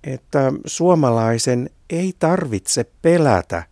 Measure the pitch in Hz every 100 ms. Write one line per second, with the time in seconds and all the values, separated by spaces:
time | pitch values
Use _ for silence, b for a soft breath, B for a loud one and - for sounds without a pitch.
0 | 147 131 _ 143 135 - - - 170 170
1 | 135 117 113 117 143 123 135 _ _ 165
2 | 185 - 165 185 156 104 - - 117 _
3 | 165 170 147 98 - 87 87